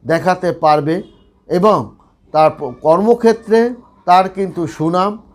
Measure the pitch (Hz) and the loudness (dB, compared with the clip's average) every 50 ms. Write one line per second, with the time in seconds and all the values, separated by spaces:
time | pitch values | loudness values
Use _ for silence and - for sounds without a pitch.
0 | _ 117 165 165 156 185 180 180 - 175 165 - - 156 151 151 147 147 160 185 | _ -2 -4 -2 0 -2 -2 -2 -2 -6 -4 0 2 2 2 2 0 -2 -4 -4
1 | - - _ _ _ _ _ _ _ _ 151 180 180 220 202 160 117 101 - _ | -6 -12 _ _ _ _ _ _ _ _ -4 0 2 2 2 2 -2 -6 -14 _
2 | _ _ _ _ _ _ - 151 156 156 - - 151 127 123 - - 151 160 170 | _ _ _ _ _ _ 0 2 2 2 2 -2 -12 -12 -12 -4 0 2 2 2
3 | 202 226 240 233 233 226 220 220 - - 214 226 233 240 247 240 - _ _ _ | 2 0 0 2 2 0 0 0 -2 0 0 0 2 0 -4 -8 -16 _ _ _
4 | _ - 175 185 190 190 185 190 196 190 151 175 170 151 - - 156 160 170 180 | _ 2 2 2 2 0 -4 -6 -6 -6 -4 -6 -8 -8 -6 -4 -4 -2 0 0
5 | 185 202 214 226 - _ _ | -2 -2 -4 -8 -16 _ _